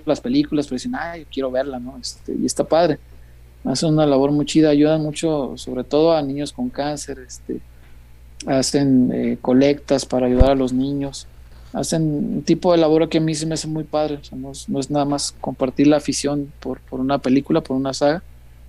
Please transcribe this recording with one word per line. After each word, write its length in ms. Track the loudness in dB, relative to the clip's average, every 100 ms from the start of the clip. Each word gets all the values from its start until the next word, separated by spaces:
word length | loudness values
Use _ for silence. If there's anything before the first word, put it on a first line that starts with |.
| 0
las 160 | -2
películas, 440 | 0 0 0 -2 -2
pero 80 | -6
dicen, 180 | -6 -8
"Ay, 300 | -8 -12 -12
quiero 200 | -6 -4
verla", 280 | -2 -4 -6
¿no? 180 | -10 -12
Este, 320 | -14 -14 -8 -4
y 60 | -4
está 180 | -2
padre. 340 | 0 2 2 0 -6 -20 -20 -20 -20 -10
Hacen 260 | -4 -2 2
una 160 | 4 4
labor 240 | 4 4
muy 140 | 2 2
chida, 220 | 4 4
ayudan 320 | 6 4 2
mucho, 500 | -2 -4 -2 -2 -4 -8
sobre 260 | -8 -8
todo 300 | -2 2 4 4
a 60 |
niños 280 | 0 -4 -6
con 160 | -6 -6
cáncer, 500 | -4 -6 -6 -10 -12
este, 400 | -14 -16 -10 -10 -12 -20 -20 -20 -20 -20 -20 -12 -2
hacen, 640 | 0 2 2 4 4 4
eh, 240 | 0 -2 -2
colectas 640 | 2 4 4 2 0 -2 0
para 200 | 0 2
ayudar 240 | 4 4
a 40 | 4
los 180 | 0
niños. 540 | -2 -2 -4 -6 -10 -18 -20 -20 -20 -12
Hacen 280 | -8 -2 -2 0 -2 -2 -2
un 60 |
tipo 280 | 0 2 4
de 80 | 4
labor 280 | 6 4 2
que 120 | 2
a 20 |
mí 140 | 0 -2
se 100 | -4
me 80 |
hace 140 | -4 -4
muy 160 | -6
padre. 320 | -4 -2 -2 -4
O 80 |
sea, 120 | -10 -12
no 140 | -12
es, 160 | -12 -6
no 120 | -4
es 100 | -2
nada 160 | -2 0
más 280 | -2 -4 -6
compartir 460 | -8 -4 -2 2 4
la 100 | 4
afición 540 | 2 -4 -2 -4 -6 -10
por, 200 | -10 -10
por 180 | -8 -4
una 200 | -2 0
película, 420 | 2 2 2 -2
por 160 | 0 -4
una 160 | -4
saga, 300 | 0 0 0 -4 -20 -20 -20